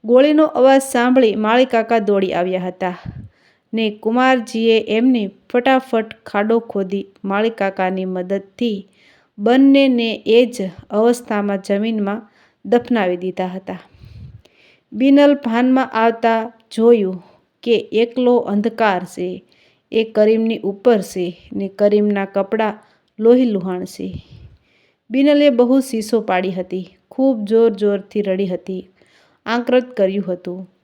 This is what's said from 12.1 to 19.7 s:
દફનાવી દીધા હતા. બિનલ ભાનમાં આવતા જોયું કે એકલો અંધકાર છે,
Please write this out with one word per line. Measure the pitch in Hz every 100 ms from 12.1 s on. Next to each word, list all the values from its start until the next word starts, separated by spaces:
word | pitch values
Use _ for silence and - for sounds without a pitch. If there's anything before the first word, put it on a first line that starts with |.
| 214 220 _ _ _
દફનાવી | 202 240 240 240 185 180
દીધા | 185 185 185
હતા. | 185 190 185 _ _ - - - - _ _ _ _ _
બિનલ | 214 269 277 285
ભાનમાં | 285 247 233 254 262 254
આવતા | 220 226 226 226 226 226 _ _
જોયું | - 233 233 190 185 _ _ _ _
કે | 240 226 -
એકલો | 214 233 254 247 247
અંધકાર | - 202 220 226 220 180
છે, | 180 - 180 185 _ _ _